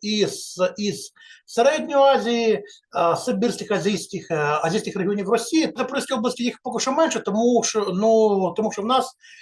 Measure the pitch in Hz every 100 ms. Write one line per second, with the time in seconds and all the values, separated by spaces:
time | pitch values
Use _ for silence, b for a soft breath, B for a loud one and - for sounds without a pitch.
0 | 208 214 185 - - 175 180 185 208 147
1 | - B B B - - 269 302 - 285
2 | 277 254 214 233 226 202 B B _ -
3 | 170 165 - 196 226 - - 208 180 202
4 | - 185 - 160 147 151 165 208 214 196
5 | 185 208 190 233 - 320 277 - 247 269
6 | - 254 240 247 240 - 254 220 - 285
7 | 320 220 - 202 240 240 - 220 202 180
8 | 220 226 214 196 180 185 214 - 220 262
9 | 254 - B B